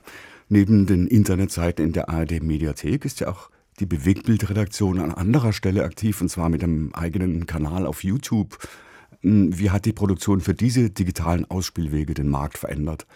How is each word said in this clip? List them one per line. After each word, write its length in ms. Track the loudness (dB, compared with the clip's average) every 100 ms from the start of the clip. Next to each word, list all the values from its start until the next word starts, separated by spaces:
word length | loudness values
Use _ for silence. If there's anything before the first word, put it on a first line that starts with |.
| -20 -20 -20 -14 2
Neben 380 | 4 6 6 6
den 220 | 4 4
Internetseiten 760 | 4 4 2 0 0 -2 0
in 80 | 0
der 160 | 0 -2
A 120 | -2
R 60 | -2
D 120 | -2
Mediathek 640 | -2 -2 -2 -4 -4 -4
ist 140 | -4 -6
ja 100 | -6
auch 220 | -8 -14 _ _ -8
die 60 | -4
Bewegtbildredaktion 1160 | 0 2 2 2 0 0 -2 -2 0 0 0
an 100 | -2
anderer 420 | -2 2 2 2
Stelle 300 | 0 0 0
aktiv, 380 | -2 -2 -4 -2
und 80 | -4
zwar 220 | -2 0
mit 120 | 0
einem 300 | 0 0 -2
eigenen 520 | -4 -4 -2 -2 -2 -4
Kanal 380 | -4 -4 -2
auf 200 | -4 -4
YouTube. 520 | -2 -4 -2 -2 -2 -6 -18 -18 -20 -20 -20 _
Hm, 360 | 4 6 4 2
wie 120 | 0
hat 160 | 2 0
die 60 |
Produktion 480 | 0 0 0 2 0
für 140 | 2
diese 360 | 0 0 2 0
digitalen 600 | 0 -2 -2 0 0 -2
Ausspielwege 640 | -4 -6 -4 -4 -2 -2
den 140 | -2 -2
Markt 300 | -2 -4 -8
verändert? 500 | -8 -6 -6 -8 -12